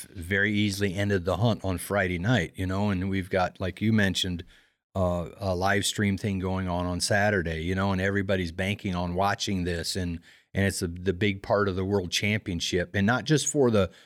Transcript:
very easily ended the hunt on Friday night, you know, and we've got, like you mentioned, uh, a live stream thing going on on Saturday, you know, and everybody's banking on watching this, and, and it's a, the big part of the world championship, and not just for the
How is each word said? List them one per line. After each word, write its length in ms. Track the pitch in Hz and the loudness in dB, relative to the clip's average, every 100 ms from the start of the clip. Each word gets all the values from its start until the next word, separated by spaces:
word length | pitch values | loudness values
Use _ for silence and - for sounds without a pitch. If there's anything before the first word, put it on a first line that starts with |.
| - | -12
very 380 | 95 82 98 104 | -12 -2 2 2
easily 420 | 104 104 95 101 | 2 0 0 -2
ended 300 | 92 104 101 | 0 0 0
the 140 | 87 87 | 0 2
hunt 260 | 120 101 | 2 2
on 140 | 95 87 | -2 -4
Friday 400 | - 101 92 87 | -2 0 0 0
night, 340 | 98 120 80 | 0 0 0
you 120 | - 92 | -4 -4
know, 240 | 95 104 | 0 0
and 180 | 92 98 | 0 0
we've 220 | 95 92 | -2 0
got, 280 | 95 87 - | 0 0 -2
like 220 | 92 - | -6 -2
you 140 | 107 | 2
mentioned, 500 | 110 104 98 95 87 - - _ _ _ | 4 2 0 -2 -4 -10 -20 _ _ _
uh, 360 | 95 90 87 85 - | -2 0 0 -6 -6
a 160 | 98 | -4
live 320 | 90 95 101 98 | 0 2 2 0
stream 320 | - 101 98 | 0 0 0
thing 200 | 107 95 | -2 -2
going 300 | 92 92 92 | -2 -2 -2
on 160 | 87 | -2
on 160 | 90 87 | -2 -2
Saturday, 640 | - 104 104 101 82 80 | 0 2 2 2 0 -4
you 120 | 82 | -2
know, 180 | 95 98 | 0 0
and 80 | 92 | 2
everybody's 520 | 98 101 98 95 87 | 0 0 0 0 -2
banking 420 | 82 95 101 101 | -4 -4 -2 -2
on 200 | 90 87 | -2 -2
watching 500 | 87 101 101 - 95 | 0 0 0 -2 -2
this, 320 | 90 85 80 98 | -2 -2 -4 -4
and, 240 | 87 82 - - _ | -4 -6 -12 -20 _
and 140 | - 98 | 0 0
it's 160 | - | 0
a, 40 | 90 | -4
the 260 | 87 92 | -2 -2
big 280 | 90 104 98 | 0 0 0
part 260 | - 104 101 | 0 2 2
of 80 | 92 | 0
the 80 | |
world 260 | 95 101 90 | 0 0 0
championship, 840 | - 104 107 - 85 - 90 85 | -2 0 0 -2 -4 -2 -2 0
and 120 | 104 98 | 2 2
not 180 | 120 | 2
just 220 | 117 151 - | 2 0 2
for 240 | 147 123 | 2 4
the 200 | 107 92 - | 4 2 -2